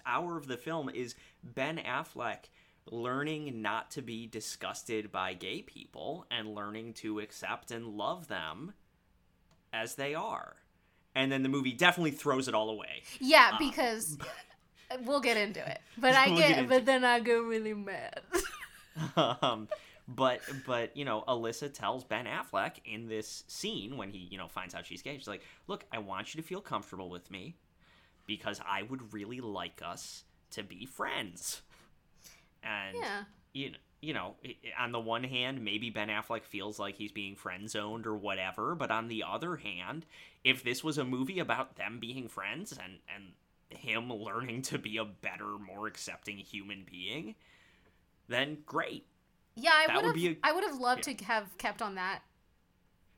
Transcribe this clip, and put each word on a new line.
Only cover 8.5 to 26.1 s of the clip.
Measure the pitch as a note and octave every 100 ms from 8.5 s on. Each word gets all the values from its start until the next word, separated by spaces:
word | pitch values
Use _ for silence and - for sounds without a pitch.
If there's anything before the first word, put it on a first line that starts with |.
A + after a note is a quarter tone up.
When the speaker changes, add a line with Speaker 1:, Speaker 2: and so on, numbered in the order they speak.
| F2 F3 - _ _ _ _ _ _ _ _ _
Speaker 1:
as | A2+ A#2 -
they | C#3 D#3
are. | G#3+ - - - _ _ _ _ _
And | C3 C3+
then | C3+
the | C3+
movie | C#3 C3
definitely | A#2+ F3 F3 D#3+
throws | C#3 D3 C3 C3
it | A2
all | A2
away. | G#2+ - - - -
Speaker 2:
Yeah, | C4 D4+ A3+
Speaker 1:
Um, | G#3+
Speaker 2:
because | C4+ - A#3+ A3 D#3+ D3 - - - -
Speaker 1:
<laughs> | _ - - C4
Speaker 2:
we'll | A#3+ C#4+
get | A#3+ A3
into | G3+ F3 C3+
it. | - - -
But | B3+ C4+
Speaker 1:
<laughs> |
Speaker 2:
I | C#4
Speaker 1:
We'll | E4+
Speaker 2:
get, | D4
Speaker 1:
get | C#4
into | B3
Speaker 2:
but | C4
Speaker 1:
it. | B3
Speaker 2:
then | C4
I | B3 A#3+
go | A#3+ A#3
really | A#3 A3 G#3+
mad. | G#3 G3 E3 A#2+ - -
<laughs> | F4+ - - - - - D#3 C#3+ -
Speaker 1:
Um, | B2+ B2 C3+ A2 G#2+ - - - -
but, | B2+ C3 B2 - C3+ C3
but, | A#2+ A#2 C#3+
you | C#3
know, | A2 -
Alyssa | A#2+ A#2 - C#3+
tells | - G#2 B2+
Ben | - A2 A#2+
Affleck | D#3+ - G2 G#2+ -
in | A2+ A2 A#2
this | A2 - - -
scene | - G#3 F3+ G#2 C3+
when | G2
he, | G2+
you | F2+ F#2+
know, | E2+
finds | F#2+ F2+
out | F2 F2+
she's | F#2+
gay, | - C#3
she's | G#2
like, | F#2+ - - -
"Look, | G3 -
I | A#2
want | G2